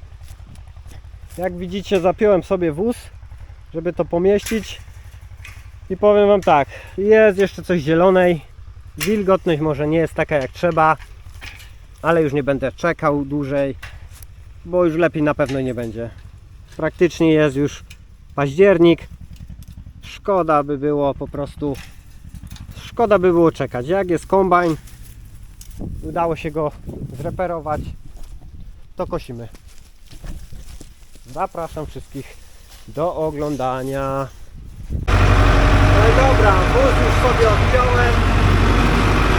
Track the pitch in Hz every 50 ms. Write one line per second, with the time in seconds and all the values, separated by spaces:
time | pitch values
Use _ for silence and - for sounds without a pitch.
0 | - - - - - - - - - - - - - - - - - - - -
1 | - - - - - - - 165 180 190 175 175 185 170 190 202 175 - 208 180
2 | 165 185 170 - 220 208 196 170 - - 196 180 175 160 143 156 214 233 240 -
3 | - - - - - - - - - - - - - - - 165 160 175 165 -
4 | 165 - 175 170 180 196 208 202 - - 233 220 196 - - - - - - -
5 | - - - - - - - - - - - - - - - - - - 190 185
6 | 208 208 208 208 208 202 208 196 - 180 160 143 135 - - - - - - 185
7 | 196 214 220 220 220 214 185 190 196 180 - 180 156 - 180 175 131 151 165 165
8 | 180 190 185 185 180 175 175 143 - - - - - - - - - - - 156
9 | 151 190 220 208 190 190 185 175 - 180 160 143 156 156 143 135 151 151 160 165
10 | 160 - - - 151 - 156 143 131 - - - 175 175 160 165 160 156 156 -
11 | - - - - - - - - - - - - - - - - - - - -
12 | - 156 170 165 160 139 131 147 127 139 139 123 135 123 - - - 170 160 -
13 | 160 147 147 143 139 135 143 147 143 131 143 139 139 135 131 - - - - -
14 | - - - - - - - - - - - - - 170 175 180 180 165 156 165
15 | 170 156 - 160 151 151 - - 147 123 135 135 131 127 117 120 120 113 104 113
16 | 117 113 - - - - - - - - - - - - - - 156 156 - -
17 | 185 156 - - 165 160 156 151 151 147 131 139 147 139 - - - - - -
18 | - - - - - - - 170 160 139 135 175 196 202 190 165 170 170 160 -
19 | - - - - - - - - - - - - - - - - - - - -
20 | - - - - - 208 196 180 165 160 151 147 143 143 147 131 139 147 147 143
21 | 143 139 131 - 143 131 - 143 143 135 - - 151 143 135 - - - - -
22 | - - - - - - - - - - - - - - - - - - - -
23 | 233 202 208 185 180 185 165 170 165 160 - - 135 - - 123 123 147 185 196
24 | 190 180 165 151 - - 190 196 190 180 175 175 175 165 151 - - - - -
25 | - - - - - - - - - - - - - - - - - - - -
26 | - 156 156 170 170 170 156 - - 160 147 160 151 147 - - - - - -
27 | - - - - 147 175 - 190 185 170 170 160 143 151 151 147 - - - -
28 | - - - - - - - - - - - - - - - - - - - -
29 | 185 - 180 - - - 120 117 117 - - - - - - - - - - -
30 | - - - - - - - - - - - - - - - - - - - -
31 | - - - - - 123 131 156 190 185 - 175 165 156 - 160 147 - - 131
32 | - - - 139 123 - - - - - - - - - - - - 117 110 147
33 | 160 180 139 147 156 156 151 143 151 151 147 123 131 127 127 131 131 135 135 139
34 | 139 135 135 139 135 127 - - - - - - - - - - - - - -
35 | - - - - - - - - - - - - - - - - - - - -
36 | - - - 262 269 269 - - 214 202 196 - - - 220 247 269 262 - -
37 | - - - - 254 247 226 226 226 214 214 220 226 - 254 247 247 240 240 240
38 | 233 226 - - - - - - - - - - - - - - - - - -
39 | - - - - - - -